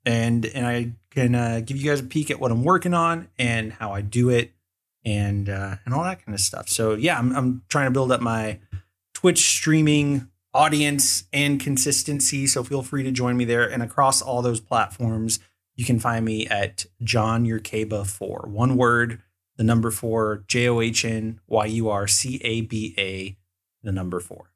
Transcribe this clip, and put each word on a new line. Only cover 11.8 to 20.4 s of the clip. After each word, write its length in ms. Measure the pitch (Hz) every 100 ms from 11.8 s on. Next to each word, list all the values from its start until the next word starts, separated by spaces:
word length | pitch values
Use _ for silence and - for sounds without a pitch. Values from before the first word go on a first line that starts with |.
| 151 - - 143 - 143 135
So 180 | 135
feel 180 | 123 139
free 200 | 131 139
to 80 | 131
join 260 | 127 123 123
me 80 |
there. 240 | 120 120 117
And 140 | 127
across 400 | 113 - 135 131
all 200 | 120 123
those 180 | 123 113
platforms, 760 | - 117 104 - 117 110 113 - _ _ _ -
you 80 |
can 140 | 120 117
find 240 | 120 117
me 220 | 113 110 110
at 380 | 104 101 - - -
John 440 | 117 117 110 113 117
Yerkeba 600 | 110 - 110 107 104 98
four, 400 | - 98 - -
one 260 | 101 123 123
word, 440 | 120 120 117 117 _ _ _ -
the 80 |
number 260 | 110 117 113
four, 540 | - 117 113 110 104